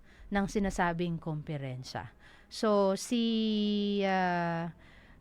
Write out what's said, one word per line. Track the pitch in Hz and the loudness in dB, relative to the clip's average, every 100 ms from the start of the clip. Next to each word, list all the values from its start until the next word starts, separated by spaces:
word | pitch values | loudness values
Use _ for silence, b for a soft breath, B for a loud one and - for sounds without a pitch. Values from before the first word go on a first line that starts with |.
| b b b | b b b
ng | 202 196 | -2 0
sinasabing | 220 196 190 175 170 175 165 | 0 0 2 0 0 -2 -4
komperensya. | 165 151 147 147 135 127 131 117 110 - b b b | -4 -6 -6 -8 -6 -8 -8 -10 -10 -16 b b b
So, | - 220 208 196 | -2 2 4 4
si, | 190 - 240 226 220 220 214 208 208 202 202 196 | 2 0 0 2 2 2 2 2 2 0 0 2
ah, | 190 180 175 170 165 170 - b b b b | 2 2 2 0 -2 -4 -8 b b b b